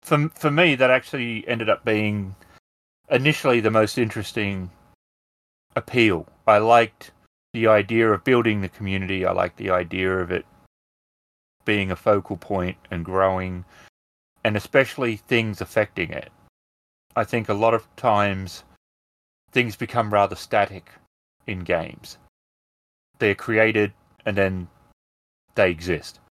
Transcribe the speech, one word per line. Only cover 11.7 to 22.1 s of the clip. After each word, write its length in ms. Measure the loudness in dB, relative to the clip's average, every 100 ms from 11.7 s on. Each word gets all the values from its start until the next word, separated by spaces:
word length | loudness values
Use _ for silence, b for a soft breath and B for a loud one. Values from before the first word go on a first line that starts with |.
| -2 -2
a 40 | -2
focal 420 | 2 0 0 -10
point 400 | -6 -4 -4 -8 _
and 160 | -10 -4
growing, 580 | 2 2 2 -6 -10 -14 b b _ _ _ _ _
and 140 | -4 -4
especially 600 | 0 0 0 -2 -4 -4
things 440 | _ -2 0 -6
affecting 480 | -4 -2 -2 -4 -8
it. 220 | -8 -14 _ _ _ _ _ _ _ _ -6
I 80 |
think 260 | -2 -4 -2
a 40 |
lot 220 | 0 2 0
of 120 | -2 -4
times 680 | 0 2 0 -2 -8 -14 -20 _ _ _ _ _ _ _ _
things 240 | -2 -2 -4
become 360 | -6 -2 0
rather 240 | 2 2 -2
static 540 | -4 0 0 -4 -20 -20 _ _ _ _ -10
in 140 | -10
games. 580 | -4 -4 -4 -14 -20